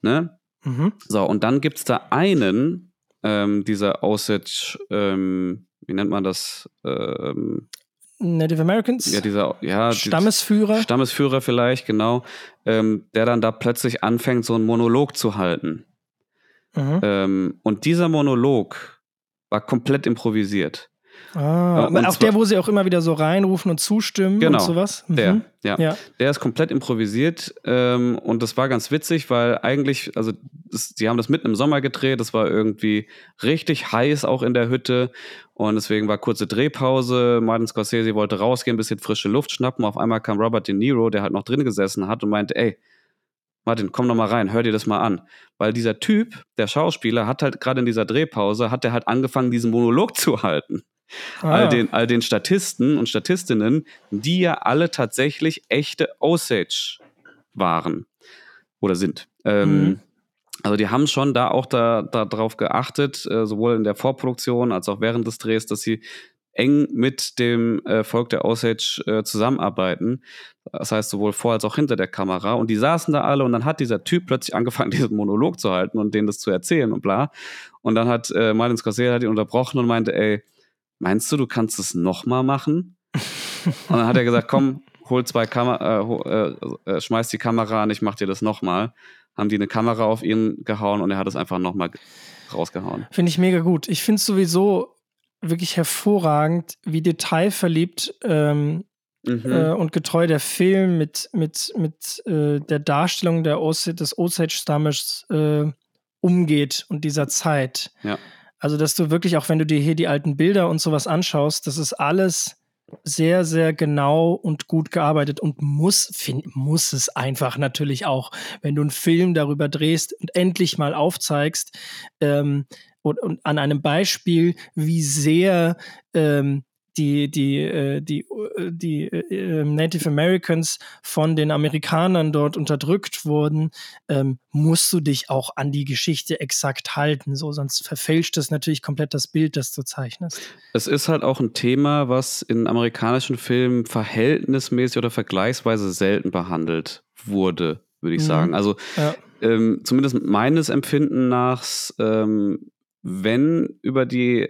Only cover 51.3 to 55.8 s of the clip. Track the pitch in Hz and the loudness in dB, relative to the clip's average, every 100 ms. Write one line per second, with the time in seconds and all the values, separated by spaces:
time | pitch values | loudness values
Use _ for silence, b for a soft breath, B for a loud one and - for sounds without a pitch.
51.3 | B 165 151 190 120 110 - 113 120 117 | B 2 4 6 4 2 2 4 2 2
52.3 | 110 - 190 185 - 127 147 117 110 - | 0 2 0 0 0 2 2 0 -2 0
53.3 | 180 180 117 107 151 147 B B 101 113 | -2 0 0 2 0 -2 B B -6 0
54.3 | 180 175 - - 139 170 - 117 - 139 | 2 2 0 0 2 0 0 -4 0 -2
55.3 | - 156 156 _ 127 | 0 -2 -2 _ -2